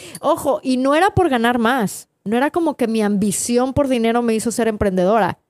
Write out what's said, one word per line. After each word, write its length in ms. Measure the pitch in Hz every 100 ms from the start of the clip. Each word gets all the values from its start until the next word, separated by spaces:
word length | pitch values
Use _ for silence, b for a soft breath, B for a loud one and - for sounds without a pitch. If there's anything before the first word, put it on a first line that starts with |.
| B B
Ojo, 400 | 269 330 285 302
y 140 | 269 254
no 180 | 262
era 160 | 302 392
por 180 | 415 349
ganar 280 | 247 233 247
más. 500 | 220 262 196 - - _
No 120 | 196 233
era 140 | 294
como 240 | 349 330 277
que 100 | 233
mi 120 | 226
ambición 680 | 208 208 208 - - 240 262
por 160 | 269 277
dinero 320 | 254 226 233
me 140 | 233
hizo 160 | 220 240
ser 180 | 233 226
emprendedora. 680 | 214 208 185 180 226 190 - _